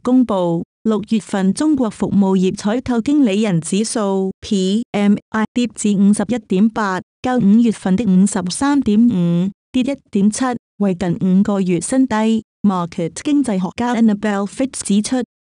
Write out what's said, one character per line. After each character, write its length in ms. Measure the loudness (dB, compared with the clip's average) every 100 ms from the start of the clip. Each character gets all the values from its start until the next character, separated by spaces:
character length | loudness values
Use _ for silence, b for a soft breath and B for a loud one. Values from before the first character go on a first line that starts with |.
公 220 | 0 2 2
布， 380 | 0 0 -2 -4 _
六 180 | -2 -2 0
月 100 | -4
份 340 | -2 -2 0
中 220 | 0 0 0
國 140 | 0
服 200 | -2 -2
務 240 | 2 2 2
業 180 | 0 -2
採 260 | -2 -2
購 180 | -2 -2
經 240 | 0 2 2
理 160 | 2
人 200 | 0 -2
指 240 | -2 -2 -2
數 460 | -2 -2 -2 -4 -6
P 420 | -4 -2 0 -2 -4
M 240 | -2 2 0 -2
I 160 | -4 -4
跌 140 | -2 -4
至 280 | -2 -2 2
五 180 | 2
十 100 | 2 0
一 100 | -4
點 300 | -2 0 0
八， 300 | 0 -4 -4 -8 _
較 160 | -4 0
五 80 | 4 4
月 100 | 4
份 240 | 0 -2 0
的 100 | 2
五 200 | 4 2
十 160 | 0 -6
三 300 | -4 0 0
點 180 | 2 2
五 500 | 2 2 0 0 -2 -6 _
跌 100 | -4
一 160 | -4 -4 _
點 180 | 0 0
七， 140 | 0 -4 -4 _ -4
為 140 | -4
近 240 | -2 -2 -2
五 200 | 2 2
個 200 | 2 0
月 180 | 0 -2
新 260 | -2 0 0
低。 380 | 0 0 0 -4 _
Market 480 | -2 0 -4 -6 -6 -6
經 180 | -2 0
濟 200 | 0 -2
學 80 | -2 -4
家 180 | -4 2
Annabel 500 | 2 2 -2 -4 -4
Fitz 380 | -4 -6 -6
指 180 | -2 0
出， 220 | 0 -4 -4 _